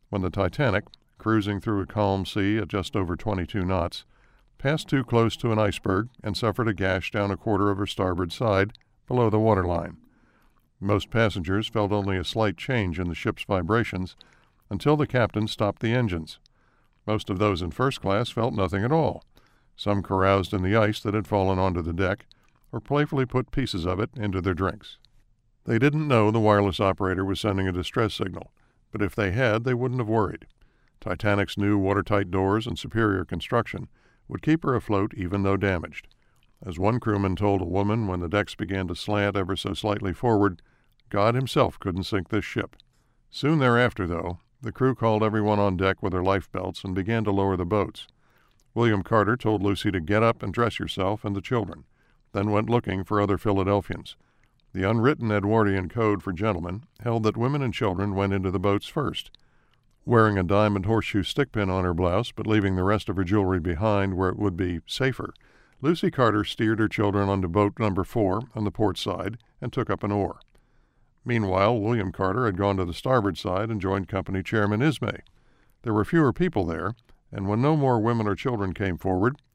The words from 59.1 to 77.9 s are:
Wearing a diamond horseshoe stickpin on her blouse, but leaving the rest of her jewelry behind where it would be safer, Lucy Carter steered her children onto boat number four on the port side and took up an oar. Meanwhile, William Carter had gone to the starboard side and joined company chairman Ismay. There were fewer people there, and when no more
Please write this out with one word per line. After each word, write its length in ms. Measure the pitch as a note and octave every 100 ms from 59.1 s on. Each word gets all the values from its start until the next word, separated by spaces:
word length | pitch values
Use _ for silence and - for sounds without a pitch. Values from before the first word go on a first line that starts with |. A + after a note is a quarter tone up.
| - - - _ _ _ _ _ _ -
Wearing 320 | A#2 A2 G2+
a 40 |
diamond 440 | F#2 G2+ G#2+ G2+ G2
horseshoe 380 | A2 - G#2
stickpin 440 | F2+ - C#3+ A2 G2
on 160 | F#2
her 80 | F2+
blouse, 400 | E2+ F2+ F#2 A#2+
but 140 | - G#2
leaving 280 | G#2+ G2
the 80 | F#2
rest 280 | F#2 G#2 -
of 60 | F#2
her 60 |
jewelry 380 | F2+ G#2+ F#2 F#2
behind 540 | E2 E2 A2 G2+ G2
where 160 | F2+ F#2
it 80 | F#2
would 180 | G#2 E2+
be 240 | F2+ F2 -
safer, 480 | - C3 B2+ - - _ _ _ _
Lucy 280 | C#3 E3+ F#3+
Carter 320 | D3+ A#2+ G#2
steered 360 | G2+ - A2 A2
her 100 | G#2+
children 400 | - G#2 G2 G2
onto 200 | G2 F#2
boat 300 | F2 G2+ -
number 240 | G#2+ G2
four 380 | F2+ A#2+ G2 G2 B2+
on 100 | A2+
the 60 | G#2
port 260 | - G#2+ F#2
side 400 | - F2+ F2+ A2+ _ _
and 140 | B2+
took 160 | C3+ A2
up 120 | G2
an 80 | G#2
oar. 300 | G2+ F#2+ - _ _ _ _ _ _ _ _
Meanwhile, 560 | A#2+ A#2+ G2+ F#2 G2+ A#2+
William 320 | G#2 A#2+ F#2+
Carter 360 | E2 F#2+ G#2 A#2+
had 100 | F2+
gone 220 | G2+ F#2+
to 80 | F2
the 80 |
starboard 420 | E2 C3 C3 G2+ E2+
side 320 | G2+ F#2 A2+
and 100 | A2
joined 300 | F#2 G2 F#2
company 340 | F#2+ F#2 F#2+
chairman 380 | F#2 A2+ G#2 G#2+
Ismay. 400 | D3 C#3 G#2+ - - _ _ _ _ _
There 100 | A#2+
were 100 | G#2+
fewer 300 | G#2 E3+ C#3+
people 320 | G2+ F3 A2
there, 300 | E2+ E2 F2+ A#2+ _ - _
and 160 | - F#2+
when 140 | G#2+
no 160 | C#3 D#3+
more 240 | C3+